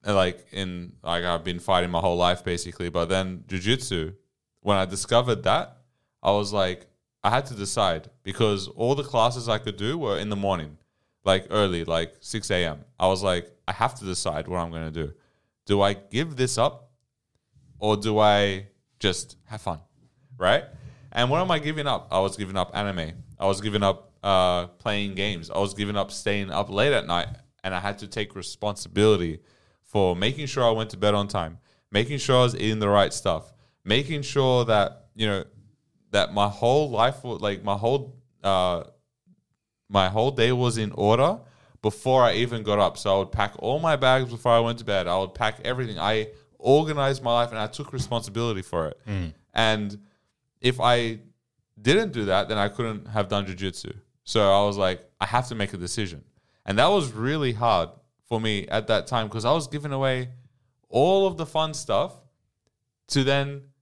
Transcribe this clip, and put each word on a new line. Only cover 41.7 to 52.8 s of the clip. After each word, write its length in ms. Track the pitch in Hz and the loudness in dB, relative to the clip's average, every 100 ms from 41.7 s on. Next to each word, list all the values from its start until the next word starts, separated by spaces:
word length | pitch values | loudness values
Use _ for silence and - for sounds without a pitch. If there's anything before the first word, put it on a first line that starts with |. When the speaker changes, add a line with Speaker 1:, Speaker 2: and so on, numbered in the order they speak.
| _ | _
Speaker 1:
before 420 | 107 - 127 131 | -4 -4 2 6
I 100 | 120 98 | 6 4
even 280 | 120 120 | -2 -4
got 160 | 107 104 | 0 2
up. 180 | 92 - | 2 2
So 160 | 104 | 0
I 60 | 98 | 2
would 120 | 95 | 0
pack 220 | - 107 - | -2 -4 -2
all 200 | 110 143 | -4 -2
my 160 | 165 147 | 0 2
bags 340 | 131 131 127 | 4 2 0
before 220 | 117 123 | -4 4
I 60 | 117 | 4
went 200 | 117 117 | 4 -4
to 60 | 113 | -2
bed. 220 | 101 87 | -2 0
I 100 | 90 | 0
would 160 | 95 | -2
pack 260 | - 110 110 | -2 -2 -2
everything. 360 | - 127 120 95 | -6 -4 -6 -4
I 300 | 92 110 107 - _ _ | -2 0 -2 -10 _ _
organized 640 | - 143 156 151 139 135 | 4 4 4 -2 -2 -2
my 120 | 123 | 0
life, 160 | 120 120 | 2 0
and 80 | 113 | -2
I 80 | 110 | -8
took 260 | - 143 | -8 -10
responsibility 680 | 131 123 120 104 101 117 101 | -8 -6 -6 -6 -4 -4 -4
for 260 | 92 87 80 | -4 -4 -4
it. 100 | - - | -6 -8
Speaker 2:
Mm. 260 | 101 87 78 _ | -6 -6 -10 _
Speaker 1:
And 460 | - 113 110 104 101 _ _ _ _ _ _ | 0 2 2 -2 -8 _ _ _ _ _ _
if 180 | 123 123 | -2 2
I 400 | 117 120 117 110 - _ _ _ _ - | 2 2 0 -6 -14 _ _ _ _ -4
didn't 300 | 107 175 220 | 2 2 2
do 120 | 127 101 | -4 0
that, 220 | 95 95 | 0 0
then 80 | 107 | 0
I 120 | 101 | -2
couldn't 380 | 101 | -2